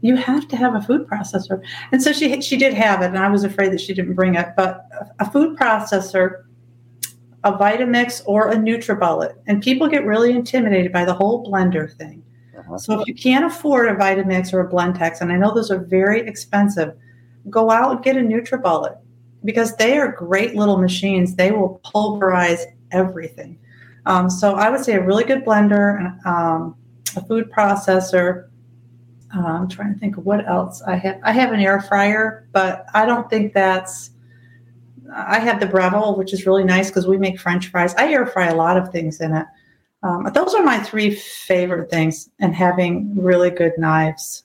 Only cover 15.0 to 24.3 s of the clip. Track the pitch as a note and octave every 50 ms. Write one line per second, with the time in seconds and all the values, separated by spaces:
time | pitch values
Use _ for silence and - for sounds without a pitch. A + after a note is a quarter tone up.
15 | E3+ E3 E3 - F3+ F3 F3 F3+ G3 G#3+ G#3+ A3+ G#3+ - G3 F#3 F3+ E3+ F#3 F#3+
16 | F#3+ G3+ G#3+ A3+ A#3 A3 G#3 - - _ - G3+ G3+ G3+ G3+ F3+ D#3 D3+ D#3 -
17 | _ - - _ _ _ _ _ _ G3+ - A3+ A3+ A3+ A3+ A3+ B3 C4+ C4 A#3+
18 | - C4 C4+ C4 B3 A3 A3 A#3 A#3 - C4 B3 - F#3 E3 D#3 - - - -
19 | _ - _ _ _ _ _ _ - G3+ A3 A#3 A#3 A3+ A3+ - A3 A#3 C4+ D4
20 | C#4+ A#3 - - F3 E3+ F#3 G3 G#3+ A#3+ A#3+ G#3 G#3 G#3 G3+ F#3 F#3 F3+ F3+ -
21 | F#3+ G3 G3 F#3 F3+ F3+ F#3 - F3+ F#3+ G#3+ A3 F#3+ F#3 F#3+ - _ - - G#3
22 | G#3+ G#3 G#3 G#3 G3 F#3 F#3 F3+ F3 F3 E3+ E3+ - - _ _ _ _ - F3+
23 | F#3+ F#3 F#3 E3+ D#3+ D#3+ - - - - E3+ _ _ _ - - - - - -
24 | _ - F#3 F#3+ F#3 F3+